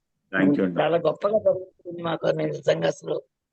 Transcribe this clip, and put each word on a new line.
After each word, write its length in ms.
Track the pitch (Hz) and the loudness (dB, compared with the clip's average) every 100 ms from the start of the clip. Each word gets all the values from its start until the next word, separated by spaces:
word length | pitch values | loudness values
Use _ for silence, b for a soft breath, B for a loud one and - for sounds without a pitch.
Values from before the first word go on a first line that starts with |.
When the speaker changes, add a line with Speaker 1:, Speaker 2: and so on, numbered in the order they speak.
| _ _ _ 95 | _ _ _ 0
Speaker 1:
Thank 200 | 95 95 | 2 4
you 80 | |
అండి. 180 | 95 85 | 2 0
Speaker 2:
చాలా 160 | 151 170 | 2 2
గొప్పగా 420 | 147 139 202 220 | 0 0 0 2
జరుగుతుంది 640 | 190 185 185 _ 180 170 | 2 0 -4 _ -14 -8
మాకు 240 | 165 - - | -6 -2 -2
అని 180 | 156 156 | 0 -2
నిజంగా 420 | 147 139 160 160 | -4 0 0 0
అసలు 340 | - 165 151 - _ _ | -4 -4 -6 -6 _ _